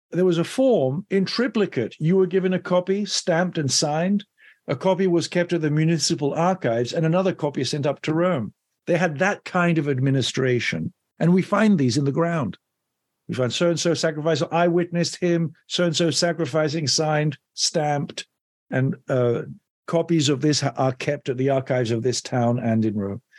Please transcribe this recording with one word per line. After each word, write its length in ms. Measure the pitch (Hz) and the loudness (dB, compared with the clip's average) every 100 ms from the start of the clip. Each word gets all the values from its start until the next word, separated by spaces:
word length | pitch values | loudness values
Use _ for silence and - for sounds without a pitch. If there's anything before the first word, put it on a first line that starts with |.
| _ | _
there 160 | 165 185 | 0 2
was 140 | 170 | 2
a 40 | |
form 640 | 170 - 262 208 131 147 - | 0 2 2 4 2 -2 -2
in 140 | 196 185 | -2 0
triplicate. 720 | - 247 226 190 - 104 - | -2 0 0 0 -2 -4 -2
You 180 | 156 190 | 2 2
were 80 | 185 | 2
given 280 | 190 185 | 2 0
a 60 | 180 | 0
copy, 460 | - 180 180 196 196 | 0 0 2 -2 -2
stamped 540 | - - 165 180 165 | -4 0 0 0 -2
and 120 | 139 | -2
signed. 540 | - 151 151 180 202 - _ - _ - | 0 0 0 0 -2 -4 _ -20 _ -8
A 80 | 123 | -2
copy 300 | 185 185 190 | 0 2 2
was 220 | 170 - | 2 0
kept 260 | 175 175 | -2 0
at 80 | 170 | 0
the 80 | 156 | 0
municipal 640 | 147 160 165 - 151 139 | 2 2 2 0 -2 -2
archives 600 | 147 175 185 123 117 117 | 0 0 0 0 0 -2
and 120 | 170 160 | 0 0
another 280 | 175 190 | 2 0
copy 300 | - 147 143 | -2 -4 -2
sent 220 | 131 151 143 | -4 -2 -2
up 160 | 135 | -2
to 100 | - | -2
Rome. 400 | 156 180 156 104 - _ _ - | 0 0 0 -4 -12 _ _ -2
They 100 | 170 | 0
had 220 | 180 139 | 0 0
that 240 | 185 196 | -2 -2
kind 340 | - 185 175 160 | -4 0 2 2
of 100 | 147 | 0
administration. 1080 | 131 135 135 - - 131 123 - 160 117 - _ - | 0 2 2 0 0 0 0 -2 -4 -6 -10 _ -2
And 120 | 165 | 4
we 120 | 185 | 4
find 340 | - 202 214 185 | 4 2 4 4
these 200 | 127 117 | 2 2
in 80 | 139 | 0
the 60 | |
ground. 460 | 139 170 165 110 - _ _ _ _ _ _ - | 0 0 -2 -4 -8 _ _ _ _ _ _ -8
We 80 | 113 | -2
find 180 | 127 | -2
so-and-so 400 | - 175 165 175 | 0 0 2 0
sacrifice, 480 | 156 - 151 151 151 165 | 0 -2 -2 -2 0 0
I 160 | 160 175 | 2 2
witnessed 500 | 175 175 170 160 - | 2 0 -2 -2 -2
him, 360 | 175 170 165 - - | 0 0 -2 -6 -6
so-and-so 420 | - 175 160 170 | -2 0 2 0
sacrificing, 800 | 143 170 170 147 156 156 160 139 | 0 0 -2 -2 0 0 -2 0
signed, 500 | - 156 151 151 - _ | 0 2 0 0 -4 _
stamped, 720 | - - 170 147 147 160 - - _ _ _ - | -6 -2 0 0 -2 -4 -10 -16 _ _ _ -6
and, 240 | 131 131 - - | -2 0 -2 -4
uh, 360 | 131 120 117 - - _ _ - | 0 0 0 -6 -14 _ _ -4
copies 440 | 165 165 165 139 | -2 0 2 2
of 120 | 135 | 2
this 200 | 151 143 | 0 0
ha-, 120 | 139 - | -2 0
are 160 | 131 | -2
kept 360 | 127 - 143 - | -2 -4 -4 -4
at 80 | 123 | -2
the 140 | 135 | 0
archives 400 | 135 127 127 113 | 0 0 -2 0
of 100 | 117 | -2
this 200 | 123 117 | -2 -4
town 360 | - 127 120 123 | -4 0 0 0
and 260 | 117 113 110 | 0 0 0
in 100 | 104 | -2
Rome. 260 | 98 104 - | -4 -8 -14